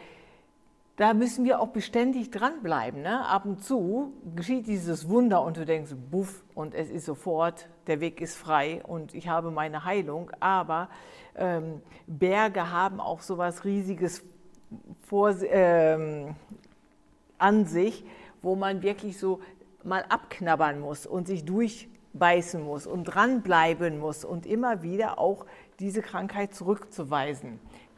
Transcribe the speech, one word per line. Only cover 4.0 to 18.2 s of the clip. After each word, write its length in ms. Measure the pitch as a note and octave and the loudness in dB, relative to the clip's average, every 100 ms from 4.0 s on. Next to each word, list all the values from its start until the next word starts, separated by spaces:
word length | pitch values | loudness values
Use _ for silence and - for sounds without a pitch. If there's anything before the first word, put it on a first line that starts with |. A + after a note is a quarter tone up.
| C#4 - F3 E3 | -4 -8 -12 -8
geschieht 320 | E3+ B3+ A3 | -2 -2 -2
dieses 420 | G3+ E3+ D#3+ D#3 | -4 -2 -4 2
Wunder 320 | A3+ B3 F#3 | 4 6 4
und 160 | D3 D#3+ | 2 -2
du 80 | D#3+ | 0
denkst, 260 | D#3+ D3 C3 B2+ | -2 -2 -12 -6
"Buff," 320 | F3 F#3+ - - | -4 -4 -8 -16
und 220 | - D#3 - | -10 -8 -6
es 160 | D#3 | -6
ist 140 | E3+ D3+ | -6 -8
sofort, 600 | C#3+ F#3+ D#3+ E3+ E3+ - - - | -6 -2 0 0 -2 -16 -16 -2
der 120 | D#3 | -2
Weg 200 | E3 E3 | -2 -4
ist 140 | E3 - | -10 -10
frei 480 | D#3+ D3+ D3 E3 | 0 2 2 -2
und 320 | - E3+ D#3 - | -8 -10 -10 -10
ich 120 | E3+ | -2
habe 220 | E3 E3 | -2 -2
meine 340 | D#3 D#3 D3+ | -4 -4 -4
Heilung. 460 | F3 G3+ D3+ D3+ F3 - | -2 -2 -2 -6 -8 -2
Aber, 500 | F#3 F#3+ E3 E3 F3 - - - - - | 2 2 2 -2 -2 -10 -20 -20 -18 -4
ähm, 460 | F#3 E3+ D#3+ D3+ - - - | -2 0 -4 -10 -14 -20 -12
Berge 640 | D3+ F#3 G3+ A3 G3 E3+ | 0 2 4 2 0 -2
haben 300 | F3 F#3+ F#3+ | 0 0 -2
auch 220 | - E3 | -6 -6
sowas 420 | - F3 F3 E3+ G3+ | -6 -2 -2 -2 -2
Riesiges 560 | G3+ F#3 E3+ F3+ - - - - - - - - - - | -2 -2 -2 -2 -4 -16 -20 -20 -20 -20 -20 -18 -20 -4
vor, 260 | G3+ G#3 F#3 F#3+ | 2 4 2 2
ähm, 840 | F#3+ F3+ E3+ D#3+ D#3+ D#3 D3+ C#3+ D#3 - - - _ _ _ _ _ _ - | 6 8 8 6 4 0 -6 -8 -12 -16 -20 -20 _ _ _ _ _ _ 2
an 260 | G3 G#3+ F3+ | 4 6 4
sich, 400 | E3 G3+ A3+ - - | 4 2 0 -14 -20